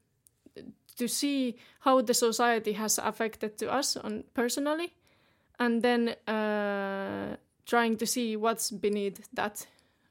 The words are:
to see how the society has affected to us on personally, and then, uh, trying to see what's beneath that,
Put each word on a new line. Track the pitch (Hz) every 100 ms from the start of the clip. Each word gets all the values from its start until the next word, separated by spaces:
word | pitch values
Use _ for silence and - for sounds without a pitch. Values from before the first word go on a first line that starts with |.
| _ _ _ _ - - - - - -
to | 240
see | - 285 277 247 220 - _
how | 277 262
the | 233
society | 233 233 226 240 226 220
has | 202 214 -
affected | - - 220 - 214 214
to | 202
us | 240 - -
on | 214 214 -
personally, | - 240 285 285 320 349 _ _ _ _ _ _ -
and | 240 233
then, | 240 240 233 - -
uh, | 220 214 208 202 202 196 196 196 196 202 - _ _ -
trying | 240 233 220
to | 226
see | 254 233 214
what's | 226 226 -
beneath | 202 208 208 202 190 -
that, | 240 208 - - _ _ _ _